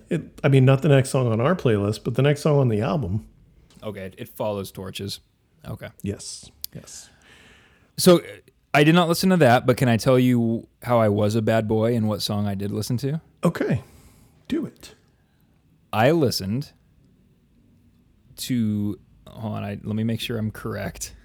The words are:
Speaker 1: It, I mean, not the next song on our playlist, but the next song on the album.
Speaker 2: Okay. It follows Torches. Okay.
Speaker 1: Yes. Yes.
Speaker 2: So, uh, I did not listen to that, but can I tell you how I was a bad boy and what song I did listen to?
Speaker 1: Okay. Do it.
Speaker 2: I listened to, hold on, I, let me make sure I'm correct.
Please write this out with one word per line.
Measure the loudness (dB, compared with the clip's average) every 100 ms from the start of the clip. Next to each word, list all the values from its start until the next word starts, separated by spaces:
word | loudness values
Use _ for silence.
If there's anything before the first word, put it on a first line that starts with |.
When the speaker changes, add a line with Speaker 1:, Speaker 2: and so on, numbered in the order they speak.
| -6
Speaker 1:
It, | -8 -8 -2
I | 4
mean, | 6 6
not | 4
the | 4
next | 4 4
song | 0 0
on | 0
our | 0
playlist, | 0 2 2 0 -4
but | -4
the | 0
next | 0 2
song | 2 2
on | 2
the | 0
album. | -2 -2 -4 -6 -8 _ _ _ _ _
Speaker 2:
Okay. | -14 -12 -14 -14
It | -14
follows | -8 -6 -6 -8
Torches. | -12 -14 -10 -10 -12 _ _ _ _ -16
Okay. | -14 -16 -12
Speaker 1:
Yes. | -10 -10 -12 -18 -20 _ -18
Yes. | -18 -20 -20 -20 _ _ -20 -20 _ _ _ _ 0
Speaker 2:
So, | 4 4
uh, | 2 -16 _ _ _
I | 2
did | 6
not | 4 4
listen | 2 2
to | 4
that, | 6 6
but | 4 2
can | 2
I | 2
tell | 4 4
you | 4 2 0 -2 -6 _
how | 0 2
I | 4
was | 2 0 0
a |
bad | 0 0 0
boy | 0 0 0
and | 0
what | -2
song | -4 -4 -4
I |
did | -4 -6
listen | -6 -4 -4
to? | -4 -6 -10 _
Speaker 1:
Okay. | -4 -2 -4 -4 -8 -20 -20 _ _ _ -8
Do | -8 -8
it. | -12 -20 -20 _ _ _ _ _ _ _ _ _
Speaker 2:
I | 0 2
listened | 2 0 -2 -6 -6 -8 _ _ _ _ _ _ _ _ _ _ _ _ _ _ _ _ -12
to, | -6 -2 -2 -2 -4 -8 _ _ -20
hold | -12 -10
on, | -8
I, | -8 -10
let | -8 -4
me |
make | -4 -4
sure | -6 -6
I'm | -6
correct. | -8 -10 -8 -10 -10 -16 -18